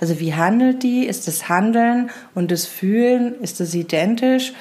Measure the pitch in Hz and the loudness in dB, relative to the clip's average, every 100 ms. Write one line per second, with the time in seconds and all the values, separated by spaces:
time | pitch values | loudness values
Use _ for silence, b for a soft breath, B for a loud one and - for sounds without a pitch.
0 | 170 160 165 151 170 226 254 254 254 247 | -4 -2 -2 0 2 4 2 2 0 0
1 | 254 190 - 160 - 175 214 233 233 240 | -2 -4 -6 -8 -2 0 2 2 2 2
2 | 247 B B - 175 175 - - 190 214 | -2 B B -4 -2 -2 -4 -4 0 2
3 | 240 247 240 - 208 - 170 170 165 156 | 4 4 0 -4 -10 -6 -4 -4 -2 0
4 | 185 233 254 262 254 B | 2 2 2 2 0 B